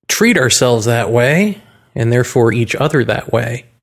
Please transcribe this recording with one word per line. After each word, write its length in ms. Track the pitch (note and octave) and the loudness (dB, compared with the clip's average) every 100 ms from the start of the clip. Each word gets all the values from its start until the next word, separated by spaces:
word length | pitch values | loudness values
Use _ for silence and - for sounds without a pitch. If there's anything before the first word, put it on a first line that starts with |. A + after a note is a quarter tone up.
| - | -8
treat 300 | - A3+ F#3 | 0 2 2
ourselves 480 | B2+ - B2+ A#2 A2+ | 0 2 2 0 0
that 240 | A#2 G#2 | -2 0
way, 540 | A#2 B2+ E3 G#3 G3 _ _ _ - | 0 2 2 0 -4 _ _ _ -4
and 180 | A#2 | 0
therefore 400 | A#2+ B2 C3 A2+ | 0 0 2 2
each 220 | A2+ A2 - | 2 -2 -2
other 280 | D3+ C#3+ | -2 0
that 300 | A2 G#2 - | -2 -4 -2
way, 320 | A2+ A#2 A#2+ - _ | -4 -4 -10 -14 _